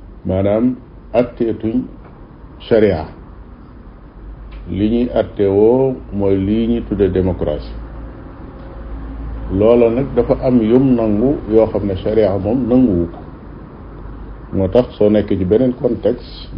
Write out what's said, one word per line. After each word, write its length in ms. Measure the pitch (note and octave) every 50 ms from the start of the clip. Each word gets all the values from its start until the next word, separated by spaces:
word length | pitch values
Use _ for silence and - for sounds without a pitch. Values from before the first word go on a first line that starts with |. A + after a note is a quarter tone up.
| - - - - -
Maanaam, 500 | - F#2 F#2+ G2 G2+ G#2 A2 A#2+ B2+ B2+ - - - - - - - -
atteetuñ 720 | A#2 B2+ - - - A#2+ A2+ G#2 - - A2 A#2 B2+ B2+ - - - - - - - - - - - - - - -
sharia. 460 | - - A#2 A2 G#2+ G2+ F2+ D#2 D#2 - - - - - - - - - - - - - - - - - - - - - - - - - - - - - - - - -
Li 200 | F#2 F#2+ G#2 G#2+
ñuy 200 | A#2 A#2+ B2 B2 -
attewoo 840 | A#2 G#2 G2+ - - G2+ G2 G2 G2+ G#2+ A2+ B2 C3 C3+ C3+ C3 - - - G2+
mooy 220 | G2+ G2 G2 G2
lii 300 | G2 F#2+ G2 G#2+ A2+ A2+
ñuy 160 | A#2 A#2+ A#2 G#2+
tudde 220 | - G#2+ F#2 G2+ F#2
démocratie. 600 | F2+ F#2 F2+ F#2 F2 - F#2 D2+ D2+ C#2 - - - - - - - - - - - - - - - - - - - - - - - - - - - - - - - - - - - - - - F#2
Loola 360 | F#2+ G#2 A2+ A#2+ A#2+ A#2+ A#2
nag 240 | A#2 C3 C#3+ - -
dafa 220 | A#2+ A#2 - B2+ - C3+
am 180 | C3 B2+ A#2+
yum 340 | A2+ G#2+ A#2+ C3 C#3 C3+ B2
nangu 400 | A#2 A2+ A2 G#2 G#2 A#2+ C3+ D3+ - - G#2
yoo 160 | G#2+ A2 A2+
xam 180 | A2 - G2+ G2+
ne 80 | G2+ F#2+
sharia 420 | F#2 - G#2 G#2+ A2+ G#2+ F#2+ G2
moom 300 | G2+ F#2 G2+ A#2 C#3 A#2+
nanguwu 400 | A2 B2 C3 C3 A2+ F#2+ F2 E2+ E2
ko. 80 | - - - - - - - - - - - - - - - - - - - - - - - - - - - - -
Moo 140 | F#2+ F#2+
tax 280 | F#2 F#2 A#2+ B2 - -
soo 120 | - G#2 G#2
nekkee 280 | G#2+ G#2 G2+ - G#2
ci 80 | F2+ F#2
beneen 280 | F2+ G#2+ A#2 C3 B2+ B2
contexte, 760 | - C#3 A#2+ A#2 - - B2+ B2 - - - - - - - -